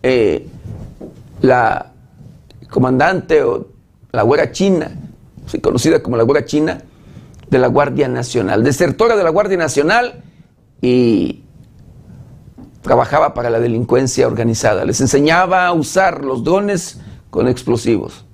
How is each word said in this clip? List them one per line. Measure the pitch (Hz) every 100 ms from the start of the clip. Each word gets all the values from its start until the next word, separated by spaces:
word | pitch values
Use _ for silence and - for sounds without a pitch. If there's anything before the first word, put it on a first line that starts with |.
eh, | 127 127 104 71 - - - - - - - - - -
la | 131 127 110 - - - _ - - - - - -
comandante | - 127 131 160 185 - 156
o | 139 - - - _ _ -
la | 117
güera | 110 147 156
china, | - 196 180 - - - - - -
sí, | - -
conocida | - - 156 160
como | - 117
la |
güera | 113 143
china, | 139 151 156 180 - - - - - - -
de | 131
la | 127
Guardia | 120 143 131 135
Nacional, | 123 123 123 95 98
desertora | 127 135 170 - 226
de | 220
la | 170
Guardia | 165 208 185
Nacional | 156 - 151 226 240 - - _ - _ _ _
y | 123 123 120 101 78 - - - - - - - - - - - - - - -
trabajaba | - 120 - 143 165
para | - 120
la | 117
delincuencia | 120 117 110 120 131 131
organizada. | 120 117 117 113 113 101
Les | - 107
enseñaba | 135 139 147 170 185 185 180
a |
usar | 170 139 185 190 160
los | 139 131
drones | 131 190 202 190 - - - - -
con | - 120
explosivos. | - - 117 117 107 - - -